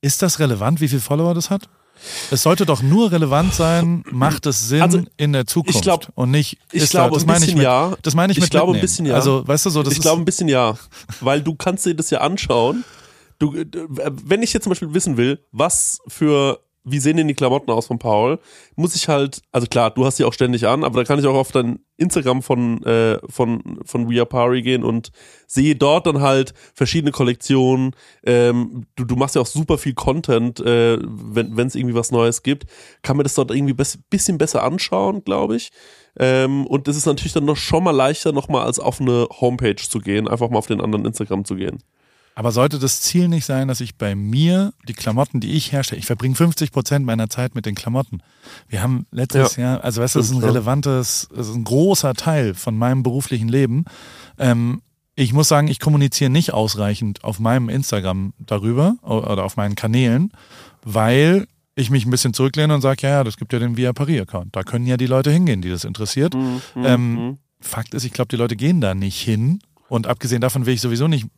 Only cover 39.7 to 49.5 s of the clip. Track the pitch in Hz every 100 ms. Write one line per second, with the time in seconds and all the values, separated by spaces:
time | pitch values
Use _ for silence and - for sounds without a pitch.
39.7 | 101 - 113 98 101 110 117 117 117 -
40.7 | 107 98 107 110 113 104 98 101 95 95
41.7 | - _ _ _ _ _ - 113 113 135
42.7 | 147 131 - - 175 180 170 - 131 135
43.7 | 123 120 - 104 98 101 123 165 185 196
44.7 | - - 110 - 110 143 131 107 156 -
45.7 | 139 135 - - 117 127 127 170 165 151
46.7 | - 113 143 127 113 110 - 127 120 107
47.7 | 101 - 123 135 87 _ _ - - _
48.7 | 104 117 127 - 113 127 135 131